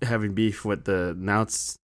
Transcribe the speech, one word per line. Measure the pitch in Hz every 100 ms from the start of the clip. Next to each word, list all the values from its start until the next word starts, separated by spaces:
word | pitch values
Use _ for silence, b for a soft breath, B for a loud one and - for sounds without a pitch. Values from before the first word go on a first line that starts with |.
having | 117 117 107
beef | 98 110 101 107
with | 98 -
the | 95 90
announce, | 85 95 104 110 - - - _